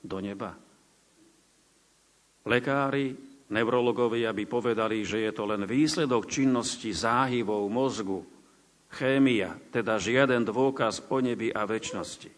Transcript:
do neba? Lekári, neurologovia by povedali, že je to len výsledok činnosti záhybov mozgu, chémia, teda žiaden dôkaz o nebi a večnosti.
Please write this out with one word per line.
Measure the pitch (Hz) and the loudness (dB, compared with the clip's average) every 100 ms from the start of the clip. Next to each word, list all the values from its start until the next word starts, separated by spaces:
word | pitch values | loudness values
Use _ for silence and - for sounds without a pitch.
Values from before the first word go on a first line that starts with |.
do | - 95 | -8 -6
neba? | 98 101 104 90 - _ _ _ _ _ - _ _ _ _ _ _ _ _ _ _ _ | -6 -8 -10 -12 -20 _ _ _ _ _ -20 _ _ _ _ _ _ _ _ _ _ _
Lekári, | 107 120 123 139 135 139 135 131 - - _ | 0 0 2 0 0 -2 -4 -6 -16 -20 _
neurologovia | 104 117 123 120 117 120 117 113 | 0 2 2 2 2 0 0 -2
by | 110 | -2
povedali, | 101 123 120 113 110 110 98 | -2 -2 0 0 0 -2 -2
že | 107 | -2
je | 107 | -2
to | 107 104 | -2 -4
len | 107 | -2
výsledok | 98 127 151 156 143 120 - | 0 2 2 2 2 0 0
činnosti | - 135 131 160 - 113 | 0 2 2 0 -6 -6
záhybov | 90 113 123 131 123 104 107 101 | -2 2 2 2 0 0 -2 0
mozgu, | 117 135 107 95 95 - - - _ _ _ _ | 0 0 -2 -4 -6 -8 -20 -20 _ _ _ _
chémia, | - 131 135 135 113 92 80 - | -2 2 6 6 4 0 -6 -4
teda | 120 113 110 | -2 0 0
žiaden | 95 127 135 120 | 2 4 4 4
dôkaz | 110 110 135 135 113 104 - | 2 2 2 2 -2 -2 -2
o | 131 | 0
nebi | 127 110 113 | 0 0 -2
a | 107 | -2
večnosti. | 104 110 - 101 82 - - | -2 -4 -4 -8 -8 -12 -18